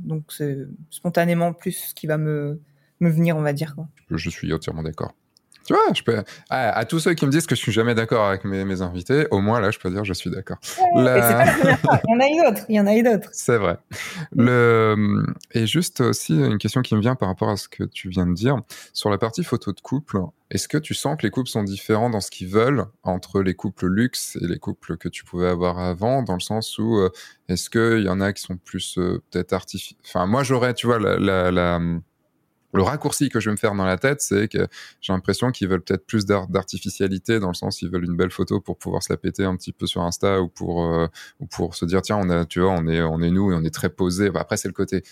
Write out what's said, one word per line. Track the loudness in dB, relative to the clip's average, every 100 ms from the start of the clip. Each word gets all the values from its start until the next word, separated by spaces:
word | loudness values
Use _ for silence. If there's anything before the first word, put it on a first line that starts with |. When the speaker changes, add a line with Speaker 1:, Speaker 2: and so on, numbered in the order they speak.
| -6
Speaker 1:
Donc, | -8 -8
c'est | -6 -6 -6 -10 -16 -18
spontanément | -8 -2 2 2 2 0
plus | -2 -6 -8 -10
ce |
qui | -8 -4
va | -2
me, | -2 -2 -4 -8 -12 _ _ 0
me | 2
venir, | 4 2 2
on |
va | 0
dire, | -2 -4 -8
quoi. | -14 _ -8
Speaker 2:
Je | -6 -6
suis | -6 -4
entièrement | -4 -4 -6
d'accord. | -8 -6 -10 -10 _ _ _ _ 0
Tu |
vois, | 4 4
je | 2
peux, | 0 -2 -2 -12 -6
à, | -2 0 0
à | 0
tous | 0
ceux | 2
qui | 2 2
me |
disent | 2 2
que |
je | -2
suis | 0
jamais | 2 2
d'accord | 2 2 2 2
avec | 0 -2
mes, | -4
mes | -2 -4
invités, | -4 -6 0 2 2
au | 2
moins | 2 2
là, | 2
je | 0
peux | -4
dire | -4
que | -4
je |
suis | -4 -6
d'accord. | -8 -8 -12 -8 2 4 4
Speaker 1:
Ouais, |
Speaker 2:
La | 4 6
Speaker 1:
et |
c'est | 6
pas | 6 4
la |
première | 4 4 4
fois. | 4 2 4
Il |
y | 2
en |
a | 4
eu | 4 2
d'autres. | 2 0
Il | 2
y |
en | 4
a | 4
eu |
d'autres. | 4 2 -2
Speaker 2:
C'est | -8 0 2
vrai. | 2 -2 -6 -12 -12 -10 -4
Speaker 1:
Mm. | 2 4
Speaker 2:
Le... | 6 6 6 4 4 2 0 -2 -6 -4
Et | 0 2
juste | 0 -2 0
aussi | 2 0 0
une | 2 2 0
question | 0 0
qui | 2 2
me |
vient | 2 2
par | -2
rapport | 0 0
à | 0
ce | -4
que | -8
tu | -8 -8 -4
viens | 0 0
de |
dire. | 2 2 0 -4 -16 -16
Sur | -4 0
la | 0
partie | -2 -2
photo | -4 -4 -4
de | -8
couple, | -4 -6 -2 -4 -4 _ -6
est-ce | -6 -2
que | -4
tu | -4
sens | -4 -4 -2
que |
les | -4
couples | -4 -4
sont | -4
différents | -4 -4 0 2 2
dans | -2
ce | -6
qu'ils | -10 -2
veulent | 2 2 2 -2 _
entre | -4 -4 -2 0
les | 0
couples | -2 -6 -2 -2
luxe | 0 0 -2 -10 -6
et | -6
les | -6
couples | -8 -10 -10 -8
que | -8
tu | -12 -10
pouvais | -2 0
avoir | 0 0 -2
avant, | -4 -2 0 0
dans | 0 -4
le |
sens | -4 -6 -6 -4
où, | 0 2
euh, | 2 -2 -20 _ -6
est-ce | -4 -2
qu'il | 2 4 2 2
y |
en | 0
a | 0
qui | -2
sont | -8 -12
plus, | -8 -10 -6 -4
euh, | -2 -2 _
peut-être | -6 -2
artifi-, | -4 -4 -12 -12 -18 -6
enfin, | -2 0
moi, | 0
j'aurais, | 2 2 2
tu | 0 0
vois, | 2
la, | 2 2
la, | 2 2 2
la, | 2 2 2 0 -4 -8 _ _ _ _ _ _
le | 0
raccourci | 2 0 -2 0 0
que | 0
je | -2
vais |
me | 0
faire | 0
dans | 0 0
la | 2
tête, | 0 0
c'est | 0 0 0
que | 0 -4 -6 -20 -12
j'ai | -4
l'impression | -2 0 0 0
qu'ils | -2 -2
veulent | -2
peut-être | 0 -4 -2
plus | -2 2
d'ar-, | 0 0
d'artificialité, | -4 -4 -8 -8 -4 -2 -2 -2 0
dans | 0
le |
sens, | -4 -6 -6
ils | -6
veulent | -4
une | -2 0
belle | -2
photo | -2 -2 -2
pour | -4 -8
pouvoir | -6 -6
se | -4
la | -4
péter | -4 -2 -2
un | -2
petit | -8
peu | -8 -4
sur | -2
Insta | -4 -2 0 0
ou | -2
pour, | -6 -4 -2
euh, | 0 0 -2 -4 -20 -16
ou | -12
pour | -6 -6 -4
se | 0
dire, « | 0
Tiens, | 0 0
on | 2
a, | 0 0
tu | 2
vois, | 2
on | 2 0
est, | 0
on | 0 0
est | 2
nous | 2 2
et | 0
on |
est | -2
très | -2 -4
posé. » | 0 -2 2 0
Bah, | 0
après, | -2 -4
c'est | -4
le |
côté, | -4 -4 -4 -6